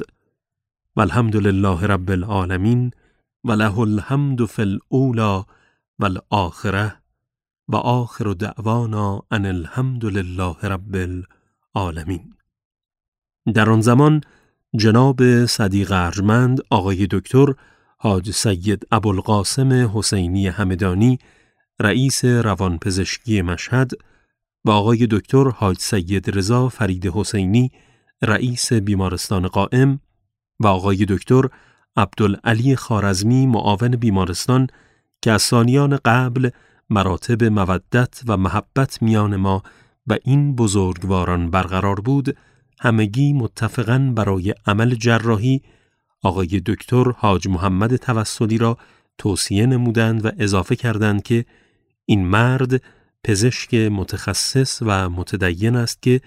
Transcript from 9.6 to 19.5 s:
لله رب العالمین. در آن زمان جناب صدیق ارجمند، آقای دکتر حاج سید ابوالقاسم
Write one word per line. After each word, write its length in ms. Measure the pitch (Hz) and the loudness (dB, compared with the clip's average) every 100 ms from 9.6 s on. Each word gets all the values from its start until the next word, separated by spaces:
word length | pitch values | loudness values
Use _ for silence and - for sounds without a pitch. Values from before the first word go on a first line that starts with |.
| 80 - 131 123 | -6 -4 -4 -4
لله 520 | 110 98 90 92 90 80 | -4 -4 -4 -4 -6 -4
رب 600 | 101 92 101 95 90 90 92 _ _ _ _ | -6 -6 -6 -6 -4 -8 -12 _ _ _ _
العالمین. 600 | 107 92 82 80 87 - _ _ _ _ _ _ _ _ _ _ _ 117 | -6 -4 -6 -8 -8 -10 _ _ _ _ _ _ _ _ _ _ _ -2
در 160 | 110 107 | 2 4
آن 100 | 110 | 4
زمان 400 | 110 120 151 156 - _ _ _ - 117 | 4 6 6 4 -2 _ _ _ -8 0
جناب 720 | 107 113 135 127 123 120 120 | 4 6 4 4 4 4 2
صدیق 460 | - 101 98 95 | 0 0 0 0
ارجمند، 680 | 95 87 98 101 117 127 131 - | 0 0 0 2 4 2 0 0
آقای 360 | 113 92 95 98 | -2 0 -2 0
دکتر 360 | 98 - 131 139 135 _ _ _ _ | -2 0 4 4 2 _ _ _ _
حاج 320 | 110 92 98 | 0 0 -2
سید 560 | - 113 90 101 98 - | -2 -2 -2 -2 -4 -2
ابوالقاسم 960 | 110 107 95 - 104 95 | 0 0 -2 0 0 0